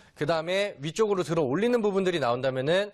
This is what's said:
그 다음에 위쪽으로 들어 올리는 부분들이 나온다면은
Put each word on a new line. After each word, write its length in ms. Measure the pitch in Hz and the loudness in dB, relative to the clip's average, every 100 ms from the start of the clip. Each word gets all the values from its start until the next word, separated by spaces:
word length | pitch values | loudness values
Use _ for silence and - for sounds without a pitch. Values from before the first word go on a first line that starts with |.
| - | -18
그 120 | - 151 | -6 -2
다음에 500 | 165 160 190 202 151 | -2 0 -2 -2 -6
위쪽으로 440 | 147 165 220 196 | -8 0 0 0
들어 180 | 156 165 | 0 0
올리는 400 | 139 147 233 247 | 0 2 2 2
부분들이 380 | 208 196 185 170 | 2 2 0 0
나온다면은 720 | 123 123 135 131 135 180 208 | 0 0 0 -2 0 0 0